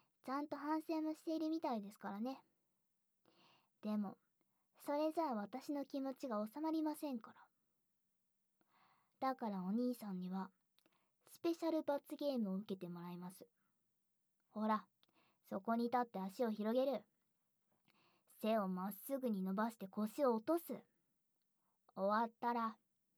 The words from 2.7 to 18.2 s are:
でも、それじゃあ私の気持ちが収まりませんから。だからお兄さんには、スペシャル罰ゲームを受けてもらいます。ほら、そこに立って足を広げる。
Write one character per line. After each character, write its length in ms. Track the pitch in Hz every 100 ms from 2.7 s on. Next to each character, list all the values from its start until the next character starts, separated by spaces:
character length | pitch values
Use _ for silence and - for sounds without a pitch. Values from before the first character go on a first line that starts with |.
| _ _ _ _ _ _ _ - _ _ _
で 140 | 214 214
も、 220 | 196 - _ _ _ _ _ -
そ 80 | -
れ 180 | 294 311
じ 80 | 320
ゃ 100 | 311
あ 40 |
私 380 | 220 202 254 -
の 140 | 285 277
気 120 | 277
持 140 | 269
ち 160 | 262 269
が 180 | 208 214
収 140 | 294
ま 100 | 320
り 120 | 320
ま 120 | 311
せ 160 | 302 302
ん 80 | 247
か 140 | - - - _ _ _ _ _ _ _ _ _ _ _ _ _ _ _ _ -
ら。 80 | 262
だ 40 |
か 140 | 262 226
ら 140 | 196
お 100 | 180
兄 220 | 220 247
さ 180 | 240 208
ん 60 | 185
に 100 | 180
は、 200 | 185 185 _ _ _ _ _ _ _ -
ス 100 | -
ペ 140 | 339
シ 120 | 330 330
ャ 40 |
ル 120 | 311
罰 320 | 302 285 - 294
ゲ 160 | 285
ー 60 | 254
ム 120 | 202
を 40 | 190
受 180 | 220
け 60 | 190
て 100 | 175
も 100 | 175
ら 100 | 175
い 40 | 175
ま 140 | 180
す。 180 | - - _ _ _ _ _ _ _ _ _ _
ほ 140 | 208 214
ら、 200 | 214 - _ _ _ _ _ -
そ 120 | 208
こ 140 | 196
に 100 | 233
立 140 | 233 247
っ 80 | 240
て 120 | 190
足 260 | 190 -
を 80 | 233
広 260 | 208 214 247
げ 60 |
る。 200 | 269 226 - _ _ _ _ _ _ _ _ _ _ _